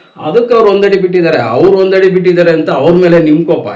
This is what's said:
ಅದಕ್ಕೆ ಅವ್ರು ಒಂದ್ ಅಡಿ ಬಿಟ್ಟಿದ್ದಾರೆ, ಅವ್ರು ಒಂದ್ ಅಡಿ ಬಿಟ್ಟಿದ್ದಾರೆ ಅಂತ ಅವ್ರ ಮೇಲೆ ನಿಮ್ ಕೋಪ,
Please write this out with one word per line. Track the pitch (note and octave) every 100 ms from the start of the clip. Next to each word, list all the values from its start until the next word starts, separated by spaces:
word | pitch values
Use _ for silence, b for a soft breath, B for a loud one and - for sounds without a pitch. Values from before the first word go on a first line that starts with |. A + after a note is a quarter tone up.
| b -
ಅದಕ್ಕೆ | D3+ A#3 A#3+
ಅವ್ರು | A3+ G#3
ಒಂದ್ | G3 G3
ಅಡಿ | F#3+
ಬಿಟ್ಟಿದ್ದಾರೆ, | F3+ F3+ E3 D3
ಅವ್ರು | A#2 A#2+ F3+
ಒಂದ್ | F#3+ F#3+
ಅಡಿ | F#3+ F#3+
ಬಿಟ್ಟಿದ್ದಾರೆ | F3+ F3+ F3 E3+
ಅಂತ | D#3+ E3+
ಅವ್ರ | E3 D#3
ಮೇಲೆ | F3 F3 E3+
ನಿಮ್ | D#3 D#3
ಕೋಪ, | D#3+ D#3+ -